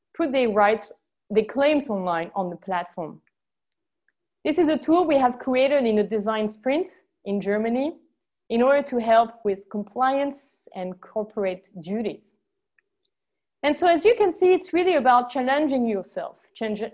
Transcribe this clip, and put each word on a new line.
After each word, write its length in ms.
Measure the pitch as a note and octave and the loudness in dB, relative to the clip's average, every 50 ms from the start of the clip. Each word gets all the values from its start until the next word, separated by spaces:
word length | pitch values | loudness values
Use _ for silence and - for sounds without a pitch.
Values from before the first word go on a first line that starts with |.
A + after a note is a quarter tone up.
| _ _ _ | _ _ _
put 160 | - E4+ C#4 | -4 -2 0
their 180 | B3 C4+ B3 A3+ | 0 0 0 2
rights, 440 | G3 G#3+ G3+ G#3 A3+ A3 - - - _ _ _ _ _ _ - | 4 4 4 4 4 0 -4 -10 -18 _ _ _ _ _ _ -2
their 160 | G3+ A3 G#3+ | 0 0 0
claims 440 | A3 - C4+ C#4 D4 D#4 C#4+ C#4+ A#3+ | 0 0 0 2 2 2 2 0 -2
online 420 | G#3 F#3+ F#3 F3+ E3+ E3 E3+ - - | -4 -4 -2 -2 -2 -4 -4 -6 -6
on 140 | G3 F#3 F3 | -6 -6 -4
the 60 | F3 | -6
platform. 680 | E3+ - G3 F#3 F3 E3+ - _ F#3 D#3+ D3+ D3+ - _ _ _ _ _ _ _ _ _ _ _ _ _ _ _ _ _ _ _ _ _ _ _ _ - | -10 -8 -6 -4 -4 -4 -6 _ -12 -12 -12 -12 -16 _ _ _ _ _ _ _ _ _ _ _ _ _ _ _ _ _ _ _ _ _ _ _ _ -4
This 120 | D4+ D4+ F4 | -2 0 2
is 100 | E4+ D4+ | 2 0
a 100 | D#4 - | 0 0
tool 280 | - D4+ D#4+ F4+ F4+ | 0 2 2 2 4
we 120 | D4+ D4 C4+ | 2 2 4
have 220 | B3+ B3 B3 - | 2 2 0 -2
created 460 | - C4+ B3+ B3+ C4+ C4+ D4 C#4 B3 | -4 -2 0 2 2 2 2 2 2
in 140 | A3+ G#3+ G#3+ | 2 2 0
a 40 | G3+ | 0
design 440 | - A3 G#3+ G3 A3 A3 G#3+ G#3+ G#3+ | 0 -2 -4 -2 -2 -2 -2 -4 -4
sprint 400 | G#3+ - - B3+ C#4 E4 F#4+ - - - _ _ _ _ _ | -6 -6 -4 -2 -2 -2 -2 -6 -10 -18 _ _ _ _ _
in 160 | G3+ G3+ G3+ | -6 -6 -4
Germany 560 | E3+ G3 G#3 G#3+ A3 A3+ A#3 B3+ C#4 D#4+ D#4+ - _ _ _ _ _ _ _ _ _ - | -2 -2 -2 -2 -2 -2 -2 -2 -2 -4 -6 -10 _ _ _ _ _ _ _ _ _ -4
in 120 | A3+ A#3 | 0 2
order 200 | B3 C4+ C#4 C#4+ C#4 | 4 4 4 2 0
to 140 | - B3+ A#3+ | -2 -4 -2
help 460 | A3 A#3 A3+ A3+ A#3 A3 - - - | 0 4 4 4 4 2 -2 -6 -4
with 260 | G#3 F#3+ G3 - - | -4 -4 -4 -6 -10
compliance 1000 | - G#3 G3+ - - A#3+ B3+ C4 C#4 C#4 C#4+ C#4+ C#4 - - - - - _ - - | -10 -10 -10 -8 -4 -2 0 0 0 0 -2 -4 -6 -10 -16 -20 -20 -20 _ -18 -12
and 240 | F#3+ F3+ F#3 F#3 F#3 | -10 -10 -10 -10 -12
corporate 680 | - - - A3 G#3+ G#3+ - G#3+ G3 F#3 F3+ F3+ - _ - F3+ | -18 -10 -8 -8 -8 -6 -6 -6 -4 -4 -4 -6 -12 _ -20 -16
duties. 540 | D3+ F3 G3+ A3+ A3 F#3+ - - _ _ _ _ _ _ _ _ _ _ _ _ _ _ _ _ _ _ _ _ _ _ _ _ _ _ _ _ - | -10 -6 -6 -4 -4 -6 -8 -10 _ _ _ _ _ _ _ _ _ _ _ _ _ _ _ _ _ _ _ _ _ _ _ _ _ _ _ _ -2
And 120 | D4 D4 | -2 0
so 120 | - F4+ F4 | 2 2 2
as 180 | E4+ D4+ E4+ | 2 4 4
you 100 | G#4+ A#4+ | 4 4
can 160 | A4+ G#4 F4+ | 4 4 0
see, 220 | D#4+ - F#4 F4+ F#4 | 2 2 4 4 4
it's 180 | - - - | 2 0 -2
really 240 | D#4+ F4 F4 F#4 F4 | -2 0 2 2 2
about 360 | C#4+ A3+ B3+ A#3+ B3 B3 B3 | 2 4 4 4 4 2 0
challenging 560 | - C4+ B3 B3+ C#4 D4 D#4 C#4 C4+ B3+ A#3+ A#3 | -4 -4 -2 0 0 0 0 0 0 0 0 -2
yourself, 580 | G#3 F#3+ F3+ - - F3+ D#3+ - - _ _ _ _ | -2 -4 -6 -8 -10 -10 -10 -10 -12 _ _ _ _
change, 300 | - A3+ G#3+ G#3+ G3 A3 A3+ | -8 -8 -6 -6 -6 -8 -10